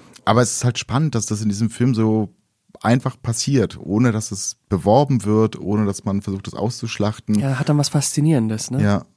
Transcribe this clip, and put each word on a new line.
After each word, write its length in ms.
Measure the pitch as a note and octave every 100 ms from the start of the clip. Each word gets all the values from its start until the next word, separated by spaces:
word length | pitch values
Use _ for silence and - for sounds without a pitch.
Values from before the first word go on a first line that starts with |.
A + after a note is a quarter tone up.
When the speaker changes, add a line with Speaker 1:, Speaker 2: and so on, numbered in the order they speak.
| - - -
Speaker 1:
Aber 160 | A2
es 100 | A#2+ -
ist 80 | B2
halt 120 | A#2
spannend, 380 | - A#2+ D#3 A2+
dass 100 | -
das 160 | G#2
in 60 | G#2+
diesem 200 | G2+ A2+
Film 260 | - B2 A2+
so 380 | A2 A2 G#2 - _ _ _ -
einfach 340 | G#2+ A#2+ B2+ -
passiert, 600 | - A2+ - C#3 F#2+ -
ohne 300 | - G#2 B2
dass 200 | A2 G#2+
es 260 | F#2+ - - _
beworben 540 | F#2+ F#2 A#2+ C#3+ B2+ G2
wird, 340 | G#2+ A2 -
ohne 260 | D#2+ G#2 G#2
dass 200 | G2 G#2+
man 160 | G2
versucht, 240 | G2+ G2 -
das 60 |
auszuschlachten. 840 | - A2 A#2 A2+ - G#2 G#2 - G#2
Speaker 2:
Ja, 180 | C3+ C3
hat 100 | C#3
dann 80 | D3
was 120 | C#3+
Faszinierendes, 840 | D3 - - D3+ D3 A2 A2 -
ne? 120 | B2+
Speaker 1:
Ja. 220 | G#2 G2+ -